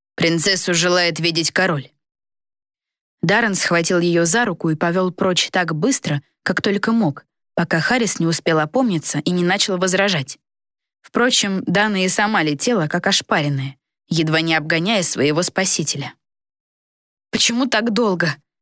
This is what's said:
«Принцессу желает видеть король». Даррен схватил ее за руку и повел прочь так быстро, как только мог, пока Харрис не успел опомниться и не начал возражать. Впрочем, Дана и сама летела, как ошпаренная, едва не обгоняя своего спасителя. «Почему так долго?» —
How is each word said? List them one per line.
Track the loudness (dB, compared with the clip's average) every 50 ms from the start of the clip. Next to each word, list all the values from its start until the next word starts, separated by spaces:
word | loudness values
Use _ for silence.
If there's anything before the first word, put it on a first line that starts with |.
| _ _ _
«Принцессу | -2 0 0 2 2 0 0 0 0 0 0 0
желает | 0 2 2 2 2 2 0 -2 -2
видеть | -4 -2 -2 -2 -2 -2
король». | 0 0 0 0 0 -4 -6 -10 _ _ _ _ _ _ _ _ _ _ _ _ _ _ _ _ _ _ _ _ _ _ _ _ _ _
Даррен | -2 0 2 2 2 0 0
схватил | -2 0 2 0 0 2 2 2 2
ее | 2 2 2 2 2
за | 2 2 2 0
руку | 0 -2 -2 -2 -2
и | -2
повел | 0 0 0 0 0 0 -2
прочь | -2 -2 -2 0 0 0 -2 -2
так | -2 -2 -2 -2 -2
быстро, | -2 0 0 0 0 -2 -2 -4 -4 -4 _ _ _
как | _ -4 -4 -2
только | -2 -2 -2 0 0 0
мог, | 2 2 2 0 -2 -6 -14 _ _ _ _ _ _
пока | -4 -2 0 -2 -2
Харрис | 0 0 0 0 0 -2 0 0
не | 0
успел | 0 0 0 0 0 2 2
опомниться | 0 0 0 0 0 2 0 0 -2 -2 -4 -2
и | -2 -2
не | 0 0 2
начал | 0 2 0 0 -2 0
возражать. | 0 0 0 2 2 2 0 0 -2 -4 -8 -12 -18 _ _ _ _ _ _ _ _ _ _ _ _
Впрочем, | _ -6 -2 0 0 2 2 0 0 0 -2 -2 -2
Дана | 0 0 2 2 2 0 0 0
и | 0
сама | 2 0 0 2 2 0
летела, | 0 0 -2 0 0 0 2 0 0
как | 0 -2 -2 0
ошпаренная, | 0 0 0 0 0 0 0 2 0 -2 -2 -4 -6 -10 _ _ _ _ _ _
едва | _ -2 0 0 2 2 0
не | 2 2 0
обгоняя | 0 0 -2 -2 -2 0 0 0 0 0
своего | 0 0 0 0 2 2 0 0
спасителя. | 0 -2 -2 0 0 0 0 -2 -2 -4 -4 -8 -10 -14 _ _ _ _ _ _ _ _ _ _ _ _ _ _ _ _ _ _ _ _ _ _ _
«Почему | -4 -2 0 0 0 0 0
так | 0 0 0 0 0
долго?» — | 0 2 2 0 0 -2 -4 -6 -6 -8 _ _ _ _